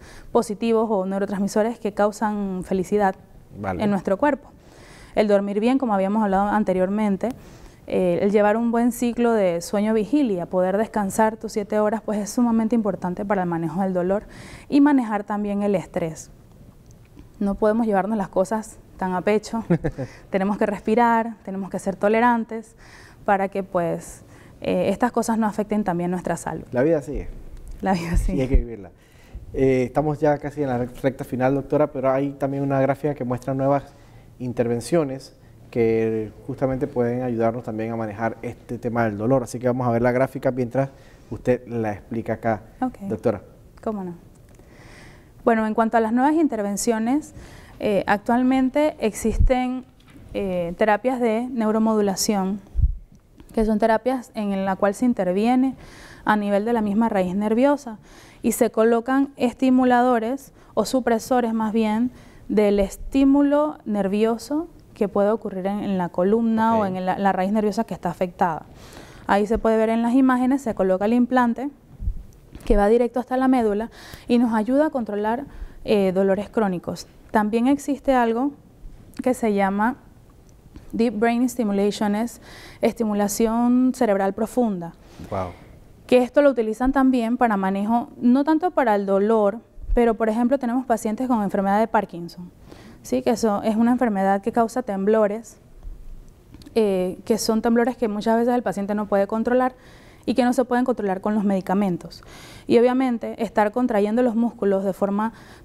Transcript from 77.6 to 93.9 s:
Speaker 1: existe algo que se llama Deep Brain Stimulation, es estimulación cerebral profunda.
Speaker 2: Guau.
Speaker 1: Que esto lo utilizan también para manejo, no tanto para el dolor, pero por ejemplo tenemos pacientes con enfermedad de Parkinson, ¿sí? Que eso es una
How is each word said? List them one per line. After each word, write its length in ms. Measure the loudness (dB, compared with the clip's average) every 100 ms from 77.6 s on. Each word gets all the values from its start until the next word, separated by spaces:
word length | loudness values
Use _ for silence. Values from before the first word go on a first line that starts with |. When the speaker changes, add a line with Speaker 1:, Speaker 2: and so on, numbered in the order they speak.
| 2
Speaker 1:
existe 460 | 0 0 -4 0
algo 380 | 2 2 0 -2 -6 -20 -20 -20 -20 -20 -6
que 100 | -4
se 200 | 0 0
llama 420 | 2 0 0 -2 -2 -12 -20 -20 -20 -20 -20 -20 -20 -12
Deep 260 | -2 0 2
Brain 300 | 0 2 -2
Stimulation, 640 | -2 -2 0 0 0 -2 -2
es 260 | -4 -8 -20 -20 -20 -2
estimulación 1120 | -2 0 -2 0 -2 0 0 2 2 4 2 2
cerebral 380 | 2 2 0
profunda. 600 | -2 -4 0 0 -2 -8 -14 -20 -20 -8
Speaker 2:
Guau. 200 | -6 -6 -10 -20 -20 -20 -20 2
Speaker 1:
Que 120 | 2
esto 240 | 4 4
lo 80 | 4
utilizan 400 | 2 -2 -2 0
también 460 | 2 4 2 0 0
para 180 | 0 2
manejo, 520 | 0 -2 0 0 -2 -2
no 220 | 2 2
tanto 280 | 2 2 0
para 220 | 0 2 2
el 100 | 2
dolor, 540 | 2 4 4 2 0 -12 -16 -2 2
pero 200 | 2 2
por 120 | 0
ejemplo 300 | 0 0 0
tenemos 260 | 0 -4 0
pacientes 420 | -2 -2 -4 0
con 140 | 0
enfermedad 380 | 0 0 0 2
de 80 | 2
Parkinson, 640 | 0 -2 -8 -14 -14 -18 -20 -20 -20 -20 -20
¿sí? 200 | -4 -2
Que 100 | 0
eso 320 | 2 2 0
es 120 | 0 2
una 140 | 2